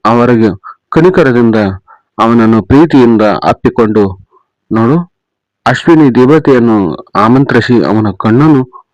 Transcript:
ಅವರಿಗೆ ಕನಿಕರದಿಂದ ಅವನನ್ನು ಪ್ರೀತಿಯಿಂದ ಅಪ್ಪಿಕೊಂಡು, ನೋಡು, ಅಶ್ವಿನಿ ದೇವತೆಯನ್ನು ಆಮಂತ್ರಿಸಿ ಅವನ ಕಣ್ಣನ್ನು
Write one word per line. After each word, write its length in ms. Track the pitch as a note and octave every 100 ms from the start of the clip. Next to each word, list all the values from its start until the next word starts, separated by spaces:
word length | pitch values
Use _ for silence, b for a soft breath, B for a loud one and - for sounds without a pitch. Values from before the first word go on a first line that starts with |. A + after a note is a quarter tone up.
ಅವರಿಗೆ 460 | G#2+ A#2+ A#2+ A#2 A2 F#2 B B -
ಕನಿಕರದಿಂದ 680 | E3 F3+ F3+ C#3 A#2+ A#2 G#2+ G2 F#2 _ b b -
ಅವನನ್ನು 440 | A2+ A#2 A2+ A2+
ಪ್ರೀತಿಯಿಂದ 600 | F#2+ C#3 E3 C#3 A#2+ G#2+
ಅಪ್ಪಿಕೊಂಡು, 960 | G#2+ F2+ - - B2+ - G#2+ G#2+ G2 F#2+ _ _ _ _ -
ನೋಡು, 440 | A2+ A#2 E3 F3 _ _ _ _ _ A#2+
ಅಶ್ವಿನಿ 480 | B2 - D#3+ C#3+
ದೇವತೆಯನ್ನು 800 | A#2 B2+ D#3 C#3+ B2 A#2 G#2+ F2 - -
ಆಮಂತ್ರಿಸಿ 720 | G2 A2 C3 C3 B2 A2 A#2
ಅವನ 220 | D2 G#2+ G#2
ಕಣ್ಣನ್ನು 760 | F#2+ A2+ A#2+ D#3 C3+ C3 - _